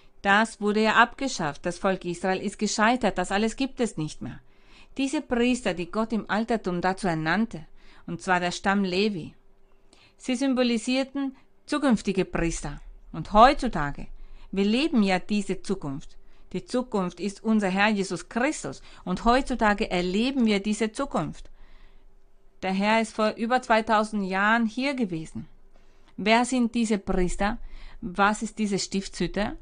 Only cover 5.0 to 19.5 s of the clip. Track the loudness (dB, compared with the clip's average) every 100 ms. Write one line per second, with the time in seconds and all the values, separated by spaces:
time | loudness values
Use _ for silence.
5 | -2 -2 -2 2 2 2 0 -2 -4 -4
6 | -2 -2 -2 -2 0 -2 -2 0 0 0
7 | 0 0 0 0 0 -6 -14 -20 -20 -18
8 | -10 -6 0 2 0 -2 0 2 2 2
9 | 0 -2 -10 -16 -20 -20 -20 -20 -20 -20
10 | -20 _ -4 -2 0 2 2 2 0 -2
11 | -2 -4 -6 -8 -18 _ -6 0 2 2
12 | 2 -2 0 -2 -2 -2 -8 -12 -14 -20
13 | -14 -12 2 8 8 8 0 -2 -2 -4
14 | -10 -12 -14 -16 -6 0 2 2 2 4
15 | 4 2 0 -2 -2 -4 -4 -4 -6 -8
16 | -10 -16 -18 -18 -10 -10 -4 -4 -2 -2
17 | -2 -4 -8 -4 0 2 2 2 2 2
18 | -2 -4 -6 -2 -2 -2 -8 -12 -16 -12
19 | -6 0 4 4 2